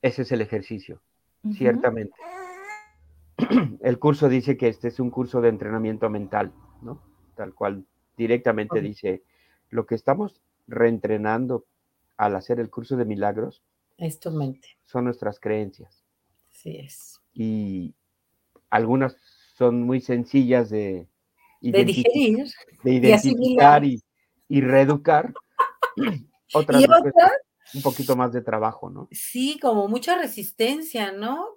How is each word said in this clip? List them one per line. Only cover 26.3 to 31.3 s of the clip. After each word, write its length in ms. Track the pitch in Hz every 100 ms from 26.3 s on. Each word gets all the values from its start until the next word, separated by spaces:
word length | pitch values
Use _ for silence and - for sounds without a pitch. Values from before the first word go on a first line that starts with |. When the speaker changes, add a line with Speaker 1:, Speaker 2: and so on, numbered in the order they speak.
| _ _
Speaker 1:
Otras 280 | 156 151 202
Speaker 3:
Y 40 | 285
Speaker 1:
nos 140 | 330
cuesta 240 | - 349
Speaker 3:
otras 160 | 359 539 - _ _
Speaker 1:
un 100 | 139
poquito 320 | 139 127 135
más 180 | 127 123
de 100 | 120
trabajo, 480 | 113 110 110 - 92
¿no? 180 | 92 -
Speaker 3:
Sí, 480 | - - 247 262 302
como 280 | 269 214 202
mucha 280 | 240 339 359
resistencia, 920 | 294 214 180 - 226 294 320 240 202
¿no? 380 | 196 220